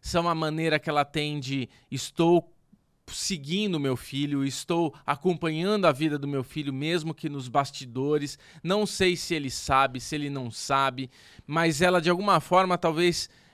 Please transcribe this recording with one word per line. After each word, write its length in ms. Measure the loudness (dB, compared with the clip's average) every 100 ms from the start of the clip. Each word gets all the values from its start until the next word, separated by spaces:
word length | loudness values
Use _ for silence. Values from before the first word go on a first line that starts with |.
são 280 | -4 0 0
a 60 |
maneira 460 | 0 0 0 0 0
que 100 | 0
ela 140 | 0
tem 340 | 0 -2 -4 -4
de 300 | -4 -4 -6 _ -10
estou 640 | -8 -6 2 4 4 2 _ _ _ _ _ -14
seguindo 720 | -8 -6 -6 -2 -2 0 0
meu 180 | 0 -2
filho, 480 | -4 -4 -2 0
estou 480 | -2 -4 -2 0 0 -4 -6
acompanhando 800 | -2 -2 0 -2 -2 0 2 2
a 60 |
vida 260 | 2 0 -2
do 80 | -2
meu 160 | -4
filho, 300 | -4 -6 -6
mesmo 420 | -4 -2 -2 -2
que 140 | -6 -6
nos 180 | -8 -2
bastidores. 880 | 0 0 -4 -10 -4 0 0 -2 -10 -20 -8
Não 200 | -2 0
sei 300 | 0 2 2 2
se 160 | -2
ele 160 | -4 -4
sabe, 500 | -6 2 4 4 0
se 140 | -6 -6
ele 120 | -4
não 220 | -6 -8
sabe, 580 | -8 0 2 2 0 -8 -12 -20 -18 -4
mas 360 | 0 2 4
ela, 180 | 4 4
de 100 | 2
alguma 300 | 2 4 2
forma, 360 | 4 4 4 2
talvez 520 | 0 2 2 0 -6 _ _